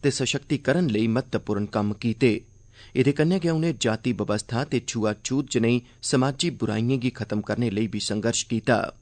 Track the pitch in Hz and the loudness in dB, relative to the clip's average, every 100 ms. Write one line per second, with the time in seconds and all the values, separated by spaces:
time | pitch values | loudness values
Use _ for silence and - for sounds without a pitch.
0 | 143 135 135 139 - 143 135 151 175 107 | 0 0 -2 -4 -2 -2 2 2 2 2
1 | 113 113 - 110 - 101 104 107 104 101 | 2 0 0 -4 -2 -2 0 0 -2 -2
2 | 117 110 131 110 - - - - - - | -2 2 2 2 -4 -20 -20 -20 -8 2
3 | 127 143 156 185 165 160 156 120 117 110 | 2 4 2 2 0 0 0 0 -2 0
4 | 127 104 104 104 - 117 147 127 120 120 | -2 -2 -2 -2 -2 -4 -2 -2 -2 -2
5 | 107 104 - 131 135 120 117 120 - - | -2 -2 -2 -2 0 0 2 2 -2 -12
6 | - 139 131 135 175 113 107 107 117 131 | 0 2 2 0 -4 -2 -2 0 0 0
7 | 127 - 104 107 104 107 120 101 110 101 | -2 -4 -4 -4 -2 -2 0 0 -2 -2
8 | - 104 113 117 - 117 110 113 - - | -4 -2 0 -2 -2 -2 2 0 0 -8